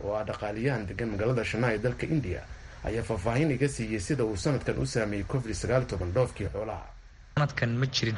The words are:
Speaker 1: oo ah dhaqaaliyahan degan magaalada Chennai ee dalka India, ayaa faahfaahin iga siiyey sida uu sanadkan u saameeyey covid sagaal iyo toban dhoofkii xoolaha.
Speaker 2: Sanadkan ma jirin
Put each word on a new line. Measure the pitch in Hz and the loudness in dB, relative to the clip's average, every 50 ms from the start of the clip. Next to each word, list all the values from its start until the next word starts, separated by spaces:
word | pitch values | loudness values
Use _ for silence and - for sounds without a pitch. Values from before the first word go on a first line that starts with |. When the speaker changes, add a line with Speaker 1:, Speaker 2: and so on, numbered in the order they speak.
| - | -2
Speaker 1:
oo | 101 107 | -2 -2
ah | 107 107 | -2 -2
dhaqaaliyahan | - 113 - 107 104 107 110 123 143 127 107 101 | -4 -4 -4 -4 -4 -2 0 2 2 2 0 0
degan | 90 92 - 120 113 | -4 -4 -2 -2 -2
magaalada | 104 98 107 123 131 117 107 | 0 2 2 2 2 2 0
Chennai | - - 107 123 120 107 | 0 2 2 4 4 2
ee | 104 113 | 2 2
dalka | 123 123 - 123 | 0 0 0 0
India, | 127 160 147 120 92 85 - - - - - - - - - - | 0 0 0 0 0 -4 -6 -6 -10 -14 -14 -14 -16 -12 -6 -4
ayaa | - 107 117 - | -2 -2 -2 -2
faahfaahin | - 113 92 90 117 117 139 165 151 | -2 -2 0 0 2 4 4 4 4
iga | 127 123 143 | 4 2 2
siiyey | 139 - - 113 107 110 104 | 2 0 -2 -2 -2 -2 -2
sida | - - 151 127 113 | 0 0 0 2 2
uu | 110 107 | 0 0
sanadkan | 92 - 156 135 - - 120 110 131 | 0 0 0 0 2 0 0 0 0
u | 135 | 0
saameeyey | 131 - 120 107 104 104 101 98 | 0 2 2 2 2 0 -2 -2
covid | - - 131 120 110 98 | -2 -2 -2 -2 -2 -4
sagaal | - - 101 123 131 123 | -2 0 2 2 2 2
iyo | - | 0
toban | 104 87 90 87 90 | -2 -2 -2 0 2
dhoofkii | 127 123 - - - 98 - - | 2 0 0 -2 -4 -6 -4 -4
xoolaha. | 101 107 110 - - - - - - - - - - - - - | -4 -4 -6 -6 -8 -10 -14 -16 -18 -20 -20 -20 -20 -20 -4 0
Speaker 2:
Sanadkan | 151 147 139 - - 123 120 117 | 0 0 2 2 0 0 2 2
ma | 123 135 | 2 2
jirin | 131 - - 120 113 107 | 0 0 0 0 0 0